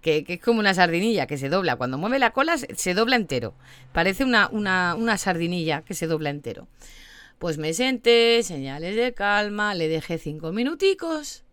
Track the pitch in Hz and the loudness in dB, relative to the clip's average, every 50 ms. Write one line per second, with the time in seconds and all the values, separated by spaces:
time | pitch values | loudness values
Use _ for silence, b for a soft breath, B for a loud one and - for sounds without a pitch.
0 | _ 160 151 156 160 - 175 170 - 240 233 220 208 202 185 180 180 165 165 170 | _ 0 0 0 -2 -4 -12 -4 0 0 2 4 4 2 4 4 4 4 4 2
1 | 190 226 226 185 139 123 151 135 139 139 156 190 190 160 123 - 127 123 131 139 | 2 2 2 0 0 -2 -4 -6 -4 -2 0 0 0 0 0 0 -2 -4 -2 -4
2 | 170 220 254 269 277 - - - 277 320 339 285 240 - - - - 185 180 190 | -2 -2 0 2 2 2 2 2 0 2 0 -2 -4 -8 -8 -6 -4 -2 0 0
3 | 226 233 269 240 208 - - 165 156 110 - B B B B B B B - 165 | 2 2 2 0 0 0 -4 -4 -4 -6 -10 B B B B B B B -2 0
4 | 170 190 190 - 269 254 247 220 202 - - 214 208 196 185 185 180 175 170 185 | 2 2 2 0 0 2 4 4 4 2 0 -2 -2 0 0 2 2 0 0 -2
5 | 226 233 220 190 - 196 180 170 170 170 175 180 165 156 151 143 - - 185 - | 0 0 0 0 0 -2 -2 0 -2 -2 -2 -2 -2 -2 -2 -2 -4 -8 -8 -6
6 | 175 160 165 156 156 147 143 147 143 120 - - - - B B B B B B | -2 -2 -2 -2 -2 -4 -6 -6 -8 -10 -12 -12 -16 -20 B B B B B B
7 | B B B B B B B _ - 175 156 147 151 156 165 165 254 262 269 220 | B B B B B B B _ -6 -4 -4 -2 -2 -4 -2 0 0 0 0 0
8 | - 233 233 233 233 233 233 233 - - 180 143 135 135 135 147 165 180 202 220 | 4 6 6 8 8 6 4 4 2 -2 -6 -8 -8 -8 -8 -8 -8 -4 -2 0
9 | 240 254 247 - 196 202 202 208 208 208 208 208 208 202 202 175 165 156 160 160 | 0 -2 -2 -2 0 0 2 2 0 -2 -2 -2 -2 -2 -2 -2 -2 -2 -2 -4
10 | 156 - 170 160 - 156 151 156 160 160 175 214 247 269 339 285 392 381 392 381 | -4 -4 -6 -6 -6 -8 -10 -8 -8 -6 -4 -2 -2 -2 -2 2 2 2 2 2
11 | 349 330 320 311 294 - - - - _ | -2 -6 -6 -6 -6 -10 -16 -16 -20 _